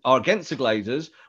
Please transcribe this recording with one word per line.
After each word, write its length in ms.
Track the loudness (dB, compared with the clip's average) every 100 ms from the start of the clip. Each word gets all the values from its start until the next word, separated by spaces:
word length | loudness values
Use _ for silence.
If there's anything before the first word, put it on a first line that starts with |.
are 140 | 2 2
against 320 | 2 0 -2
the 80 | -2
Glazers, 540 | 0 0 -2 -6 -8 _